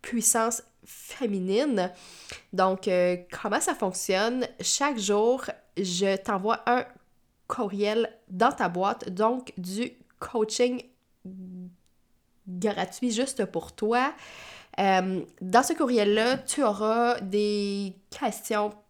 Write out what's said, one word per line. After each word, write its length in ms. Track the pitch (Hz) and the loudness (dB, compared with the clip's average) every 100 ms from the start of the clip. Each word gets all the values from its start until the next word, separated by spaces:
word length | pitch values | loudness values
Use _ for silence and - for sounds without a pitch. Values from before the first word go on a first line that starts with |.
puissance 600 | - 240 208 233 226 233 - _ | -4 0 2 4 2 -2 -10 _
féminine. 1040 | - - - - 240 196 185 202 294 214 180 - - - - - _ | -20 -20 -16 -6 -2 -2 0 2 2 2 0 -6 -20 -20 -18 -18 _
Donc, 360 | 190 185 190 202 | 2 2 2 2
euh, 280 | 180 180 180 180 - | 4 4 0 -6 -8
comment 220 | 214 233 | -2 0
ça 120 | 359 | 0
fonctionne ? 720 | 302 196 185 - 185 220 254 240 - | 0 -2 -2 0 2 2 0 -4 -4
Chaque 380 | - - 285 240 | -2 0 0 0
jour, 480 | 196 208 226 254 - - _ - | 2 4 4 2 -2 -10 _ -4
je 380 | 190 175 196 190 | -2 0 2 0
t'envoie 460 | 196 196 202 226 - | -2 -2 0 -2 2
un 180 | 247 - - _ _ _ _ - | 0 0 -16 _ _ _ _ -8
courriel 680 | - 208 196 208 220 226 - _ | -4 -4 0 0 2 0 -6 _
dans 240 | 185 233 | 2 2
ta 160 | 277 185 | 2 -2
boîte, 400 | 175 190 233 - | 0 0 -2 -6
donc 460 | 185 220 254 247 - | 0 0 0 -6 -10
du 360 | 180 202 247 - _ _ | -8 -6 -6 -8 _ _
coaching 640 | - 233 220 - 247 247 - _ _ _ 185 190 185 185 180 175 _ _ _ _ _ _ 190 | -6 -2 0 2 2 0 -10 _ _ _ -18 -16 -14 -14 -16 -18 _ _ _ _ _ _ -12
gratuit 640 | 180 208 190 175 - 247 | -2 -2 -2 -6 -2 -2
juste 320 | 214 262 - | 0 -2 -2
pour 280 | 190 165 - | -2 -4 -8
toi. 400 | - 214 240 269 - - - - - - - | -4 2 2 0 -4 -18 -18 -18 -20 -8 0
Euh, 440 | 196 190 185 190 - - | 4 4 2 -2 -6 -12
dans 220 | 185 226 | 4 4
ce 120 | 262 | 4
courriel-là, 640 | 320 277 240 202 214 233 269 | 0 2 4 4 4 4 0
tu 260 | - - | -2 0
auras 560 | 240 202 214 226 240 240 | 0 2 0 2 2 0
des 760 | 196 202 208 208 202 202 196 - _ | 0 0 2 0 -2 -2 -6 -10 _
questions 640 | - 247 - - 214 208 214 | -4 -4 -4 -2 0 0 -4